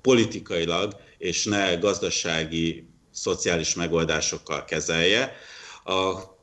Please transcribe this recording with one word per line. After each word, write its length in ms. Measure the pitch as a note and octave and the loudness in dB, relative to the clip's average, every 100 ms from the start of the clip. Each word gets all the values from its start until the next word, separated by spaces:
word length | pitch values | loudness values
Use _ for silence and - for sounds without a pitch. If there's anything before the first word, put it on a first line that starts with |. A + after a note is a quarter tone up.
politikailag, 920 | B2+ A#2+ A2 G2 - F2+ E2 E2+ G2+ G2+ - - | 4 6 4 -2 -4 -2 0 0 -2 -6 -18 -8
és 260 | F2+ E2+ | -4 -2
ne 300 | G#2+ G2+ F#2+ | 0 2 2
gazdasági, 1120 | E2+ G2+ F#2 F2+ - - D#2+ D#2+ E2 E2 C2 - _ _ | 2 2 0 0 -2 0 -2 -2 0 0 -2 -10 _ _
szociális 600 | - G2+ F2 F#2+ E2+ D#2 | -6 -2 0 0 0 0
megoldásokkal 920 | F2+ E2+ E2 D#2+ D#2 - - - D2 | -2 0 2 2 0 -2 -4 -6 -8
kezelje. 680 | - D#2 D2+ E2 F2 A2 C3 - - - - - | -4 -4 0 2 4 4 0 -6 -18 -20 -18 -12
A 480 | - F#2+ F#2+ F#2 - - | -4 0 0 -2 -10 -20